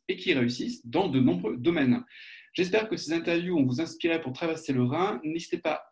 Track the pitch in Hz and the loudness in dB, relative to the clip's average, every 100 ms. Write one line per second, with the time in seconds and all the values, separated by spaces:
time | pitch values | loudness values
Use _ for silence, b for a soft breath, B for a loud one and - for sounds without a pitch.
0 | - 185 - 143 120 123 214 - 120 143 | -8 -4 0 2 2 0 -6 -8 -2 0
1 | 190 131 131 175 143 127 123 170 131 120 | 2 4 4 4 -2 -2 0 2 4 2
2 | - B B B B - 180 214 220 170 | -2 B B B B -2 2 2 0 -4
3 | - 165 165 170 175 170 127 123 160 - | -2 -2 0 0 2 2 2 2 -4 -2
4 | 170 165 135 131 170 160 - 131 123 151 | 0 0 -2 -4 -4 -4 -2 2 2 2
5 | 196 - 156 165 - 170 165 147 - | 0 -2 -4 -6 -4 -4 -2 -4 -6